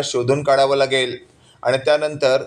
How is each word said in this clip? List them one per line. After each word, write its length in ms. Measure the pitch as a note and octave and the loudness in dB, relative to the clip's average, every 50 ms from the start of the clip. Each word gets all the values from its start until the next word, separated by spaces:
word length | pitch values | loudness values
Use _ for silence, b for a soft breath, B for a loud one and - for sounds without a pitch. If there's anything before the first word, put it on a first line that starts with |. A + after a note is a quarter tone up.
| C#3+ | 0
शोधून 400 | - - B2+ A#2+ B2 C#3 D3 C#3+ | 0 -2 -2 0 0 0 0 0
काढावं 320 | C#3+ C#3 C3+ C#3 C3+ C#3 | 0 2 2 2 2 2
लागेल 400 | C#3 C#3 C3 C3 C3+ B2+ B2 A#2+ B2+ - - b b b b b b b | 2 0 0 0 0 -2 -2 -6 -10 -14 -18 b b b b b b b
आणि 160 | B2 C3 C3 | -2 -2 0
त्यानंतर 640 | - D3+ D3+ D3+ D3+ D3+ D3+ D3 C#3+ C3 C3 C#3 C#3 | 0 0 0 0 0 -4 -4 0 0 2 2 0 -2